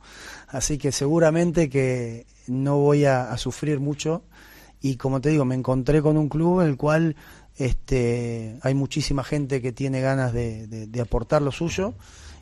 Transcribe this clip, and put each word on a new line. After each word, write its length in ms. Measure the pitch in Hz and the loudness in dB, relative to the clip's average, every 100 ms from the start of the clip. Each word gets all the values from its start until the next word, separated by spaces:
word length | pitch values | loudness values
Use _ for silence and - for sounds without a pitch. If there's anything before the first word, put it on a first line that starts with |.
| - - - - - | -16 -20 -18 -20 -12
Así 320 | 131 - 147 | -6 -4 -2
que 120 | 143 | -2
seguramente 760 | - 139 165 160 160 175 160 151 | 0 2 4 4 4 2 2 2
que 560 | 135 131 127 117 117 - _ - | 2 0 0 -4 -10 -16 _ -6
no 300 | 127 139 143 | -2 0 2
voy 280 | 143 147 139 | 4 6 4
a, 260 | 131 123 | 2 0
a 60 | 120 | -4
sufrir 420 | 127 - 147 147 | -6 -4 -2 -2
mucho, 440 | 143 147 156 170 - - - - - - | -2 -4 -2 -4 -6 -20 -20 -20 -20 -6
y 140 | 139 123 | -4 -2
como 260 | 135 135 | -2 0
te 80 | 139 | 2
digo, 160 | 156 127 | 2 2
me 80 | |
encontré 480 | 131 127 131 123 151 | 0 0 0 2 2
con 160 | 151 156 | 4 2
un 100 | 151 | 2
club 340 | 151 170 180 | 0 2 4
en 80 | 160 | 2
el 60 | 131 | 2
cual, 400 | 147 156 165 147 - - - - | 2 2 2 -2 -10 -20 -16 -4
este, 1000 | 131 - - 131 120 120 120 117 110 120 | 0 0 0 0 2 0 -2 -6 -8 -4
hay 100 | 131 | -2
muchísima 500 | 135 135 151 135 139 | 0 0 -2 -2 -2
gente 380 | 123 151 139 139 | -2 -4 -2 -2
que 120 | 127 | -4
tiene 280 | 117 135 131 | -4 -4 0
ganas 320 | 131 135 127 | 0 0 0
de, 320 | 117 117 110 110 | -2 -4 -6 -10
de, 220 | 110 107 | -12 -8
de 140 | 120 | -6
aportar 420 | 113 120 113 151 | -2 -2 2 0
lo 80 | 143 | 0
suyo, 420 | - 165 - 196 - - - - - | -2 -4 -2 -4 -6 -18 -20 -20 -20